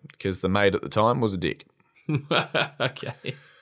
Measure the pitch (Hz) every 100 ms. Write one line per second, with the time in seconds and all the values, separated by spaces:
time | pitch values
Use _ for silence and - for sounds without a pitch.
0 | - - 98 92 92 101 101 98 - 107
1 | 110 127 110 95 80 - - _ _ _
2 | - 147 - 160 - 156 143 - 139 -
3 | - - - - - -